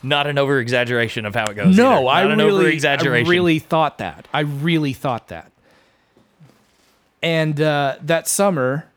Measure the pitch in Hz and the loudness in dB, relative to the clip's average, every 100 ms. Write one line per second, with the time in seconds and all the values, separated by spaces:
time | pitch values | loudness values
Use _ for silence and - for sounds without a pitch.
0 | 127 143 147 139 139 139 117 123 120 120 | -2 -2 -2 0 2 0 0 0 0 0
1 | 113 120 107 120 110 104 175 185 254 214 | -2 -4 -6 -4 -4 0 2 4 4 4
2 | 127 151 196 214 - 196 156 156 143 143 | 2 2 2 2 2 4 2 2 0 0
3 | 156 123 120 175 175 160 - 160 151 - | 0 0 2 2 2 0 0 0 0 -2
4 | 98 76 - 143 151 139 156 160 147 127 | -10 -10 -8 -4 -4 -4 -2 0 -2 -4
5 | 143 117 _ 85 - _ _ _ _ _ | -6 -6 _ -18 -18 _ _ _ _ _
6 | _ _ _ _ 156 _ _ _ _ _ | _ _ _ _ -20 _ _ _ _ _
7 | _ _ 165 165 156 147 156 147 139 135 | _ _ -2 0 -2 0 0 0 -2 -6
8 | 147 165 - - 202 170 127 139 - | -4 -4 -2 0 0 0 -2 -4 -8